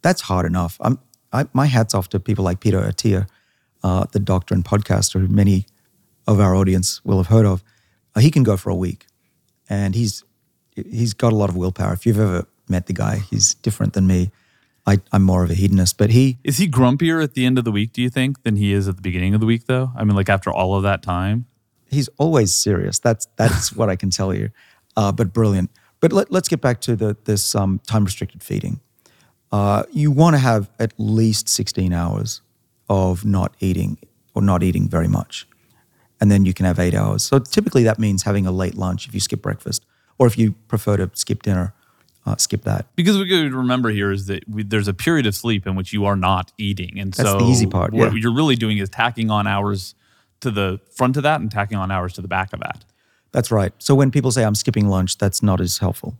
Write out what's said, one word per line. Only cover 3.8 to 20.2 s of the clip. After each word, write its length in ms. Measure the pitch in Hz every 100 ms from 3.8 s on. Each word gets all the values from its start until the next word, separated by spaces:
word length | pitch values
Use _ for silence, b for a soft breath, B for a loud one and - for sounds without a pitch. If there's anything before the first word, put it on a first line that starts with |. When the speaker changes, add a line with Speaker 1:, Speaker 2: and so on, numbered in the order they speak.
Speaker 1:
uh, 200 | 95 92 -
the 60 | 104
doctor 340 | 101 92 -
and 120 | 95
podcaster 560 | 87 101 - 104 98 95
who 80 | 92
many 380 | 104 101 95 101 _ _ _ _ _ -
of 140 | 104
our 160 | 98 92
audience 440 | 95 92 90 -
will 140 | - 95
have 100 | 90
heard 180 | 113 104
of. 160 | 92 _ _ _ _ _
Uh, 60 | -
he 100 | 139
can 120 | 156
go 140 | 120 95
for 140 | -
a 40 |
week, 320 | 92 90 - _ _ _ _ _ _ _
and 260 | 101 98
he's, 300 | 95 113 - _ _ _ _ _
he's 400 | - - 117 117
got 180 | 104 120
a 40 | 107
lot 140 | 101
of 60 | 90
willpower. 360 | 92 92 95
If 120 | 90
you've 140 | 117 104
ever 280 | 107 90 85 _ _
met 180 | 92 -
the 60 |
guy, 260 | 90 104 104 101
he's 240 | 104 -
different 380 | - - 101 104
than 140 | 98 92
me. 240 | 92 92 _ _ _ _ _ -
I, 140 | 101 -
I'm 100 | 104
more 220 | 95 90
of 60 | 87
a 40 |
hedonist, 420 | 90 98 98 90 -
but 120 | 104
he 280 | 117 135 123
Speaker 2:
Is 160 | - 127
he 80 | 185
grumpier 560 | 123 127 135 165 165
at 120 | 151
the 120 | - 127
end 100 | 127
of 80 |
the 60 | 117
week, 220 | 101 110
do 100 | -
you 80 | 123
think, 320 | 127 131 139
than 140 | 117 101
he 160 | 101
is 160 | 101 98
at 80 | 92
the 60 |
beginning 320 | 92 90 92
of 60 | 104
the 60 | 110
week, 200 | 117 -
though? 260 | 127 127
I 80 | 123
mean, 140 | 107
like, 120 | 101